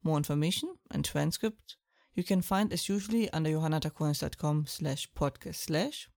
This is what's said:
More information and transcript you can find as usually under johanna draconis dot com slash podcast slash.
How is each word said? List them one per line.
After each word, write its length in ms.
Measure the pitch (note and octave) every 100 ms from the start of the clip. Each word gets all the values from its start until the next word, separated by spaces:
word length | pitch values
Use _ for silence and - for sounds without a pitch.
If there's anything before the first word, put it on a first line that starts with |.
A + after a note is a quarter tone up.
More 120 | E3 D3+
information 600 | D3 D3 D#3 F#3+ E4 F4+ _
and 140 | -
transcript 720 | C#3+ D3 D3 - A3 - _ - _ _ _
you 80 | -
can 200 | F3 F#3+
find 300 | F3 F#3+ G#3+
as 160 | E3+ -
usually 420 | G3+ G3+ A3+ A3
under 200 | - D#3
johanna 300 | D#3 D#3+ D#3
draconis 400 | D3+ - D3+ D3
dot 180 | D3 -
com 280 | D3+ D3+ D3
slash 420 | - D#3 C#3 - -
podcast 400 | C#3+ - - D#3
slash. 520 | - D3+ A#3+ D4 -